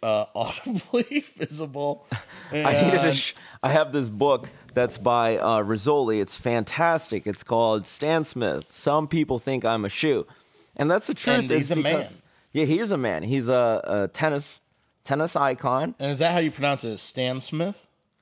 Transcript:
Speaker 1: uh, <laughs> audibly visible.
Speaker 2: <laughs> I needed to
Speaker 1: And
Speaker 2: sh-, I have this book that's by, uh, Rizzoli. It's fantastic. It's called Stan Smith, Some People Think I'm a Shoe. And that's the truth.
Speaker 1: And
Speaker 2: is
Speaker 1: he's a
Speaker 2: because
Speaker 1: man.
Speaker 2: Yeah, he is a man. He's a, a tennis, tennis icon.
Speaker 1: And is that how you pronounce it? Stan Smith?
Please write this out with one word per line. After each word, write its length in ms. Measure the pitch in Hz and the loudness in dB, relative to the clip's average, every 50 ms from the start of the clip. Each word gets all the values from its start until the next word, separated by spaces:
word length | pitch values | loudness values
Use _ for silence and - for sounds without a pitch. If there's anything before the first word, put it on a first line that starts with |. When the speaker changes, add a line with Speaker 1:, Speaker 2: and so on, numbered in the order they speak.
Speaker 1:
uh, 240 | - 113 107 107 107 - | -2 0 0 0 -2 -2
<laughs> 40 | - | -4
audibly 880 | 110 113 - - - - 269 226 180 - - - 240 - - 285 294 - - - | -6 -6 -6 -6 -8 -8 -6 -6 -6 -4 -2 0 -2 0 0 -4 -6 -6 -6 -8
visible. 680 | - 156 - 151 151 160 143 131 143 143 143 143 143 - - 120 107 - - | -10 -8 -8 -8 -10 -10 -8 -6 -4 -4 -4 -4 -6 -8 -10 -10 -10 -10 -14
Speaker 2:
<laughs> 220 | - - - - | -20 -20 -12 -6
I 40 | 147 151 151 139 143 | -4 0 2 4 4
needed 160 | 143 - 170 | 6 6 6
to 100 | - - - 160 | 4 4 4 4
Speaker 1:
And 80 | 139 | 2
Speaker 2:
sh-, 160 | 135 - - - - - - - - | 2 0 -4 -6 -10 -16 -20 -6 -2
I 80 | - 131 | 0 2
have 200 | 147 156 156 139 | 4 4 4 2
this 180 | 135 147 131 113 | 0 0 -2 -2
book 400 | 104 104 139 143 135 120 - - - - - - - | 0 2 2 4 4 2 0 -6 -18 -20 -20 -4 0
that's 240 | 127 123 120 - 120 | 0 0 0 0 -2
by, 400 | 101 123 120 120 117 113 113 - | 0 2 2 4 4 2 2 2
uh, 240 | - 110 113 107 104 | 2 2 2 2 2
Rizzoli. 560 | 101 113 104 98 147 147 143 131 110 110 104 | 0 -2 0 2 2 2 2 2 2 2 0
It's 160 | 98 - - | 0 -2 -4
fantastic. 880 | - - 123 117 117 104 - - 147 170 170 165 156 - - 110 95 - | -4 -2 0 0 0 -2 -2 -2 0 2 2 2 0 -2 -4 -6 -6 -4
It's 160 | 104 95 - | -6 -6 -6
called 440 | - - 117 113 117 113 110 107 92 | -4 0 2 2 4 2 2 0 -2
Stan 380 | - - - 147 151 165 160 151 | -6 -6 -2 0 2 2 2 0
Smith, 420 | - - 123 117 92 67 71 - - | -2 -4 -2 -2 -2 -2 -4 -6 -10
Some 400 | - - - 147 143 156 156 147 | -10 -4 0 2 2 2 0 0
People 300 | - 165 147 147 131 117 | 0 0 0 0 -2 -4
Think 260 | - 139 135 123 117 | -2 -4 -4 -2 0
I'm 200 | 113 117 110 101 | 0 0 0 -2
a 20 | 101 | -4
Shoe. 380 | - - 160 156 135 104 - - - - _ _ _ _ _ _ _ | -4 0 0 2 2 2 0 -4 -10 -20 _ _ _ _ _ _ _
And 140 | - 139 156 | -2 0 2
that's 160 | 175 214 - | 2 2 0
the 80 | - - | -2 -4
truth. 260 | - - - - - | -2 0 2 2 2
Speaker 1:
And 100 | - 127 | 2 2
Speaker 2:
is 60 | 156 | 0
Speaker 1:
he's 140 | 156 139 120 | 0 2 0
a 60 | 170 | 0
Speaker 2:
because 280 | 160 139 147 165 147 117 | 0 2 2 0 0 -2
Speaker 1:
man. 120 | 98 - - _ _ _ _ _ _ | -6 -12 -20 _ _ _ _ _ _
Speaker 2:
Yeah, 120 | - 147 156 | -2 0 2
he 120 | 139 156 196 | 2 2 2
is 140 | 233 208 | 2 0
a 40 | 196 143 | 0 0
man. 240 | 127 110 87 78 | 0 0 -2 -2
He's 260 | 82 110 135 139 117 120 | -2 -2 -2 0 2 2
a, 320 | 131 123 120 117 110 - - | 2 4 4 4 2 0 0
a 240 | - 98 104 98 92 | -2 0 0 0 -2
tennis, 520 | - - 156 156 143 143 143 - - - _ _ _ _ _ _ _ _ - | -2 -2 -2 0 0 -2 -4 -8 -12 -14 _ _ _ _ _ _ _ _ -6
tennis 300 | - 139 147 160 165 - | -4 -2 -2 -2 -2 0
icon. 600 | 156 143 139 131 127 - 123 127 131 156 240 - - | 0 2 2 0 0 -2 -2 0 0 -2 -4 -6 -4
Speaker 1:
And 120 | 139 143 | -4 -4
is 60 | 143 127 | -2 0
that 140 | 156 170 | 0 2
how 60 | 175 175 | 2 2
you 100 | 165 151 | 0 0
pronounce 340 | 127 - 139 143 139 131 - | -2 -2 -2 -2 -2 -2 -4
it? 140 | 113 107 95 | -8 -8 -8
Stan 420 | - - - 135 127 127 127 131 | -10 -8 -6 -4 -4 -4 -4 -6
Smith? 460 | - - 156 156 170 196 202 - _ _ _ _ _ _ _ _ | -8 -6 -4 -4 -4 -4 -6 -8 _ _ _ _ _ _ _ _